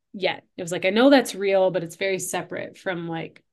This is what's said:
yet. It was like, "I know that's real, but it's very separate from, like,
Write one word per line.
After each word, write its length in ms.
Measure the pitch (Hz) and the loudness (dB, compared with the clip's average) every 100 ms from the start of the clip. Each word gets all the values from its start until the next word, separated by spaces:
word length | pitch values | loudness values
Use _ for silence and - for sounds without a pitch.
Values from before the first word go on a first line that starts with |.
| _ | _
yet. 320 | 202 180 - - - | -6 -4 -4 -10 -12
It 40 | |
was 120 | 170 | -8
like, 100 | 175 | -2
"I 60 | 185 | 0
know 200 | 214 269 | 6 6
that's 260 | 277 240 190 | 6 4 -2
real, 360 | 196 196 190 | 0 2 2
but 120 | 175 | 0
it's 120 | 165 - | -6 -6
very 240 | 196 185 | -4 -4
separate 580 | 180 180 160 - - - | -4 -8 -8 -10 -12 -10
from, 300 | 190 175 170 | -8 -6 -6
like, 340 | 165 - - _ | -8 -10 -16 _